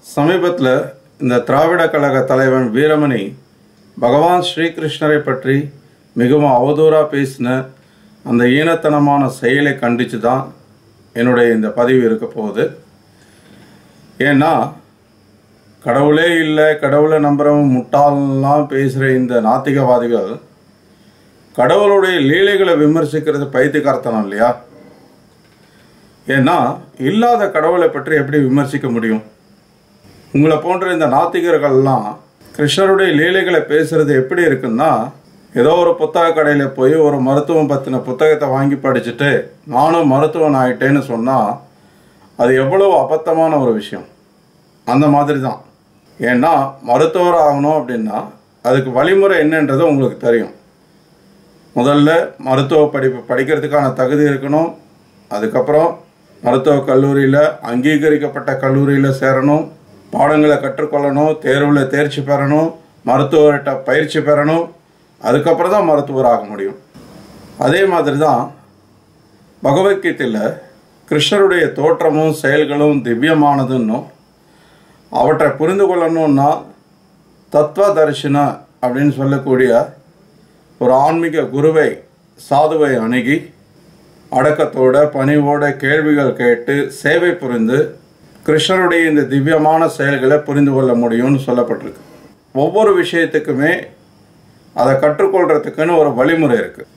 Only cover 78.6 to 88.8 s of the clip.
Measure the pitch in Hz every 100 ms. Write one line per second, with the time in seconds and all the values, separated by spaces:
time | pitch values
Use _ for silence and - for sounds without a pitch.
78.6 | - _ 127 127 147 127 135 139 135 127
79.6 | 127 147 151 - _ _ _ _ _ _
80.6 | _ _ 123 131 139 165 165 156 135 131
81.6 | 151 160 139 - - _ _ _ - 143
82.6 | 156 160 147 127 113 127 120 160 - _
83.6 | _ _ _ _ _ _ _ - 131 151
84.6 | 156 - 127 135 147 143 131 147 143 147
85.6 | 143 139 139 151 151 147 135 117 120 233
86.6 | - 143 139 - 143 165 175 - 131 120
87.6 | 110 135 - - _ _ _ - - 156
88.6 | 147 185